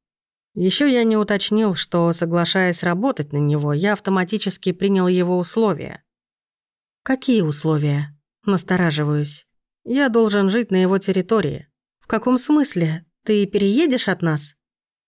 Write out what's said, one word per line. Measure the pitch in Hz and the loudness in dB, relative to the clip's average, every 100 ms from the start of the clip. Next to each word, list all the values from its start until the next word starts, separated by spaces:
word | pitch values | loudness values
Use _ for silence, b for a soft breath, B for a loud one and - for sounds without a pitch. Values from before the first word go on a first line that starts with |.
| _ _ _ _ _ | _ _ _ _ _
Еще | - 180 - 285 | -2 -2 2 2
я | 247 | 2
не | 226 214 | 2 2
уточнил, | 208 202 - 214 220 | 0 -2 0 0 2
что, | 180 - 175 170 | 0 -2 0 0
соглашаясь | 165 165 175 170 190 180 175 | 0 0 0 0 0 0 0
работать | 180 175 262 254 147 | -2 0 -2 -4 -4
на | 143 | -2
него, | 147 147 147 | 0 0 0
я | 147 202 | 0 0
автоматически | 202 - 190 180 214 202 - 190 | -2 0 -2 0 -2 -4 -4 -4
принял | 180 196 196 180 | -2 0 2 2
его | 180 175 180 | 2 2 0
условия. | 175 226 220 143 120 - _ _ _ _ _ _ _ _ _ _ | -2 0 0 -2 -8 -14 _ _ _ _ _ _ _ _ _ _
«Какие | - 262 - 226 | -4 -4 2 2
условия?» | 156 147 160 156 147 143 147 - _ _ | 2 -2 0 0 0 -2 -4 -12 _ _
Настораживаюсь. | - 185 - 180 170 151 147 147 147 - - _ _ _ | -2 -2 0 0 0 0 -2 -2 -4 -8 -18 _ _ _
«Я | 233 262 277 | -4 0 2
должен | 226 220 202 196 | 2 2 2 2
жить | 220 233 | 0 0
на | 185 | 2
его | 185 190 | 2 0
территории». | 190 190 185 220 151 143 - _ _ _ | 0 -2 0 0 0 -6 -12 _ _ _
«В | _ | _
каком | 220 254 247 | -2 0 0
смысле? | - 302 277 180 160 160 - _ | 2 2 2 0 -2 -4 -10 _
Ты | - 214 202 | -2 0 0
переедешь | 202 196 233 339 247 - | 0 2 2 2 0 -2
от | - | -2
нас? | 170 156 147 - _ _ _ _ | -2 -2 -6 -12 _ _ _ _